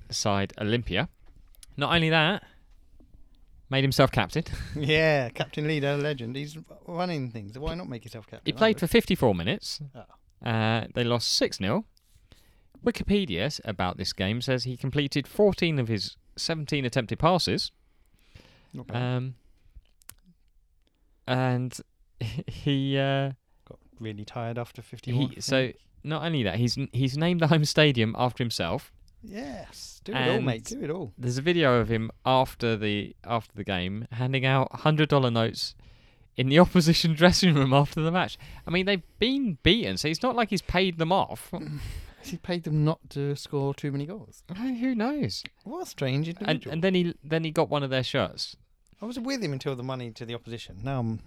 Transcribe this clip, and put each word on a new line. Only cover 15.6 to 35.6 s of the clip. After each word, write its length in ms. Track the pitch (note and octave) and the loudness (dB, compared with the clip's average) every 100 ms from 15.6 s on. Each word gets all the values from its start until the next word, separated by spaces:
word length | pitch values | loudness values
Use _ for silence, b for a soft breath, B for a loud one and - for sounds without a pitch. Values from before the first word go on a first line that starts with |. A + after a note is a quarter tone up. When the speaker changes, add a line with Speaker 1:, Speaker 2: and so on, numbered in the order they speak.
| E3+ C#3+ | 0 0
Speaker 1:
of 80 | A2+ | 0
his 260 | G#2 - - _ - | -2 -4 -12 _ -8
seventeen 480 | - D#3+ C#3+ D3 | -4 -4 -2 -2
attempted 340 | B2 C3+ A2 - | 0 -2 -2 2
passes. 520 | D#3+ F3+ - - - - _ _ _ b b b b b b | 4 4 2 -2 -4 -10 _ _ _ b b b b b b
Speaker 2:
Not 140 | C3 - | -14 -8
bad. 300 | A#2+ B2 B2+ | -4 -2 -2
Speaker 1:
Um, 180 | C3 B2 _ _ _ - - _ - - F3+ _ _ _ _ _ _ _ _ _ - | -4 -10 _ _ _ -20 -20 _ -20 -20 _ _ _ _ _ _ _ _ _ _ -2
and 500 | B2+ B2+ B2 B2+ - - _ _ - | 0 2 0 -2 -8 -18 _ _ -10
<laughs> 280 | A2 B2 - | -8 -8 -10
he, 500 | - D3 C#3 C3+ C3+ | -4 0 0 0 0
uh, 340 | C#3 C#3 C#3 B2+ _ _ - | 0 0 -2 -6 _ _ -20
Speaker 2:
Got 120 | - _ - | -20 _ -12
really 260 | A2 G#2 | -10 -10
tired 320 | G#2 B2+ A#2 A#2+ | -10 -8 -6 -6
after 240 | A#2 - | -8 -12
fifty-one 480 | - B2+ B2 B2 C#3 | -18 -12 -2 0 0
Speaker 1:
he, 100 | - | -4
so 160 | - C3 | 0 2
Speaker 2:
minutes. 180 | B2+ - _ - | 2 -4 _ -12
Speaker 1:
not 200 | C#3+ D#3 | -6 -4
only 200 | E3 D3+ | -2 0
that, 120 | G2+ | 0
he's 220 | G2+ A#2+ C#3 | 2 0 0
n-, 120 | C3+ | -4
he's 260 | A#2+ C3+ C#3+ | 0 0 2
named 220 | E3+ F3 | 2 4
the 60 | D#3 | 6
home 180 | D#3+ | 6
stadium 500 | D3 D#3+ D3+ A#2+ A2 A2 | 6 6 6 4 2 2
after 260 | B2 - | 0 0
himself. 480 | A#2 - E2+ B2+ - - - - | -2 -2 -2 -4 -6 -20 -20 -20
Speaker 2:
Yes, 760 | A3 G3+ C#4 G#3 - - - - | -14 -12 -10 -12 -14 -16 -18 -14
do 80 | - | -6
it 160 | G#3 B2+ | -2 2
all, 100 | B2+ | 2
mate, 300 | B2+ A2+ - | 0 -2 -6
Speaker 1:
And 80 | C4+ | -8
Speaker 2:
do 60 | |
it 40 | D3+ | -6
all. 220 | F3+ B2 - | -6 -8 -4
Speaker 1:
there's 200 | B2 B2+ | -2 0
a 40 | |
video 400 | E3 F3 C#3 A#2+ | 2 4 6 4
of 80 | A2 | 4
him 200 | A2+ A2+ - | 0 -2 -4
after 520 | B2+ C3 B2+ - A#2 G#2+ | 2 4 2 0 -2 0
the, 360 | G#2+ G#2 - - | 0 -2 -4 -10
after 260 | G2 A#2 - | -4 -4 -4
the 120 | G#2 | -8
game 420 | G2+ F#2 F#2 G#2 A#2 | -4 -2 -2 -4 -6
handing 320 | A#2 B2+ C3+ | -4 -2 0
out 280 | C3 C3+ - | 2 2 2
hundred 360 | - D#3 D3+ D3+ | 0 2 4 4
dollar 200 | C#3+ B2 | 4 4
notes 460 | A#2 A2+ - | 2 0 -2